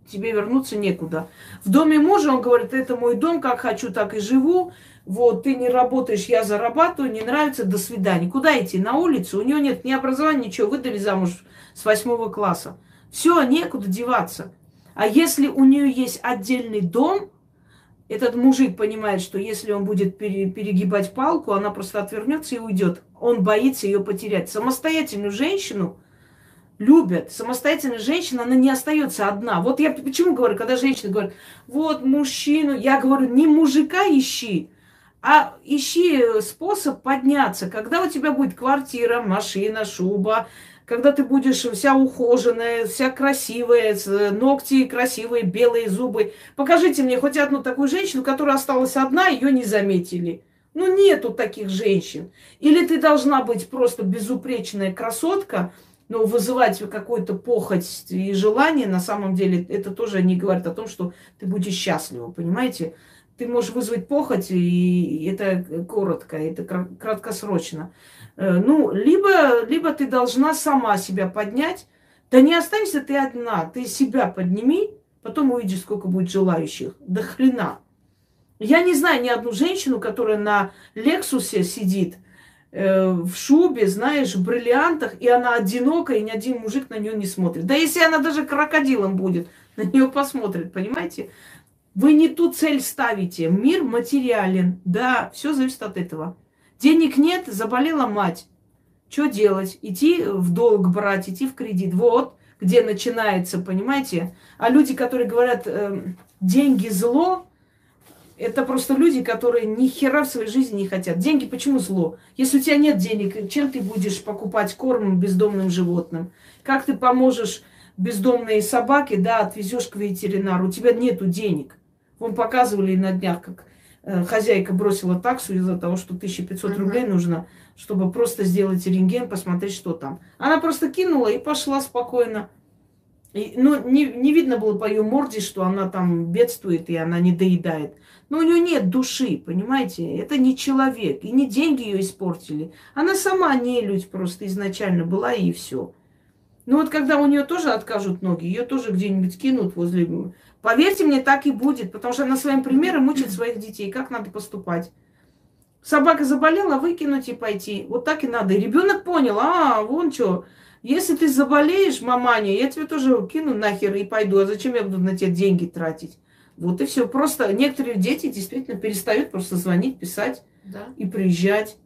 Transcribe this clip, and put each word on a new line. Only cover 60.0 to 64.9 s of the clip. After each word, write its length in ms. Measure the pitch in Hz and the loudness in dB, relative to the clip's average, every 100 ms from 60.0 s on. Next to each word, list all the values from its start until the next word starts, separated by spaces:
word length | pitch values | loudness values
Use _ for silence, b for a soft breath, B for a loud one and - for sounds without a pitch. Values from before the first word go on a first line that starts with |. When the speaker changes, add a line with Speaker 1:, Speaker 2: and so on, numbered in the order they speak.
| 208 196 | -4 0
Speaker 1:
не 120 | 185 180 | 2 2
говорит 280 | 190 180 170 | 0 -2 -4
о 40 | |
том, 140 | 190 220 | -8 -12
что 260 | - 175 B B - | -8 -10 B B -12
ты 60 | 190 | -6
будешь 280 | 196 190 | -4 -4
счастлива, 580 | 180 196 156 - 123 120 | -4 -2 -4 -6 -12 -12
понимаете? 640 | 175 170 220 254 - 160 b b b b - | -8 -4 -2 -2 -4 -10 b b b b -10
Ты 100 | 240 | -4
можешь 240 | 240 220 | -2 -2
вызвать 360 | 240 214 233 - | -4 -4 -6 -2
похоть, 420 | 285 269 196 - | -2 0 -4 -2
и 720 | 180 175 175 180 | 0 2 2 2